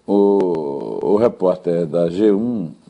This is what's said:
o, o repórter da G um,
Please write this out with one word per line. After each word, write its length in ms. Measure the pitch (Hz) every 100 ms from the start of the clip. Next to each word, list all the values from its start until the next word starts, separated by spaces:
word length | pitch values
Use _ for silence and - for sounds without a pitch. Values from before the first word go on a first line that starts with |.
| -
o, 1080 | 101 101 101 92 80 71 69 55 50 62
o 20 | 104
repórter 720 | 117 - 92 82 87 85 80
da 240 | 85 85
G 200 | 90 107
um, 420 | 101 120 113 82 -